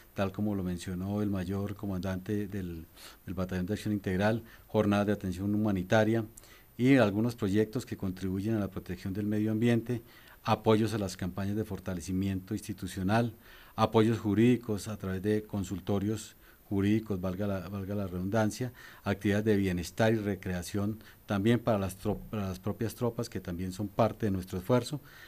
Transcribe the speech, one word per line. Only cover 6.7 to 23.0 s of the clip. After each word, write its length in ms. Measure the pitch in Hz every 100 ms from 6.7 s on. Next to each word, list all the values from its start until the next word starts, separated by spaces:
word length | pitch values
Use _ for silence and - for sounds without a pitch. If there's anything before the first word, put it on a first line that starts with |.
| -
y 200 | 123 139
algunos 380 | 104 101 120 117
proyectos 500 | 101 104 107 127 -
que 100 | 95
contribuyen 600 | 95 92 95 95 104 113
a 20 |
la 100 | 98
protección 460 | 90 - 90 98
del 120 | 95 104
medio 260 | 107 107
ambiente, 500 | 110 120 117 117 117 - - - -
apoyos 500 | - 107 113 107 110
a 60 | 113
las 180 | 95 -
campañas 400 | 92 92 98 107
de 80 |
fortalecimiento 880 | 107 92 95 90 87 92 98 95 95
institucional, 760 | 107 - - 92 92 92 113 117 - - - - -
apoyos 420 | 110 113 110 107
jurídicos 680 | 110 98 120 120 117 104 110
a 80 | 104
través 260 | 95 95
de 200 | 104 107
consultorios 920 | - 104 90 92 95 101 101 110 - - - - _
jurídicos, 520 | 98 101 110 110 95
valga 260 | 92 92 101
la, 220 | 95 87
valga 260 | 101 95
la 120 | 104 95
redundancia, 680 | 90 95 110 107 - 127 - - -
actividades 400 | 104 101 107 101
de 120 | 110 101
bienestar 560 | 95 90 85 - 113
y 40 | 113
recreación 840 | 101 92 92 90 87 104 104 110 - - -
también 320 | 101 110 117
para 180 | 120 104
las 180 | 95 -
tro-, 200 | 107 92 -
para 180 | 107 95
las 100 | 92
propias 360 | 107 98 113
tropas, 340 | -